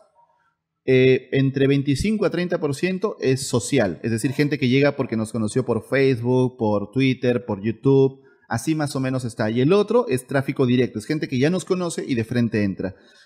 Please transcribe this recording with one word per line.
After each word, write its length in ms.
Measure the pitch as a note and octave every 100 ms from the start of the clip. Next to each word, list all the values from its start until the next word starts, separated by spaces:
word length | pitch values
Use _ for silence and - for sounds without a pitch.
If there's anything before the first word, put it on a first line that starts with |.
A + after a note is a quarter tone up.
| _ _ _ _ _ _ _ _ -
Eh, 380 | C3 C3 B2+ -
entre 340 | C#3 C3+ C3 C3+
veinticinco 580 | C#3 C#3 C3+ G3+ G#3+ F3
a 60 |
treinta 300 | E3+ F3+ F3
por 140 | D3+ C3+
ciento 440 | F#3 F#3 G#3+ -
es 260 | C3 C3 -
social, 540 | B2 - C#3 G2+ E2
es 80 | A#2
decir, 220 | A2+ C#3
gente 260 | B2+ D3 D3+
que 120 | C3
llega 260 | C3 C#3+ C3+
porque 220 | B2+ A2+
nos 140 | G#2+
conoció 340 | A#2 G#2+ B2+ A#2+
por 200 | A2 -
Facebook, 720 | C3 C3+ A#2+ A#2+ B2+ B2+ -
por 340 | A2 G#2 G2+
Twitter, 540 | B2+ C3+ B2+ B2 A#2+ A2+
por 180 | G2+
YouTube, 600 | G#2+ G#2+ C3+ C3+ C3+ C3+ _ _ -
así 260 | C3+ - D#3
más 220 | C#3+ C3+
o 40 |
menos 260 | C3 C3 A#2+
está. 240 | - A2
Y 100 | A#2
el 140 | C3+ G3
otro 340 | G3+ A#3 A#3
es 180 | B2+ -
tráfico 380 | C#3 C3+ C#3 B2+
directo, 340 | B2 A#2+ G#2+
es 60 | -
gente 240 | D3+ E3+
que 100 | B2+
ya 120 | C#3+
nos 160 | F3+ -
conoce 400 | F#3 F3 E3 -
y 60 | A#2+
de 100 | A2
frente 380 | B2 A#2 A2
entra. 320 | G2+ F2+ F#2 - _ _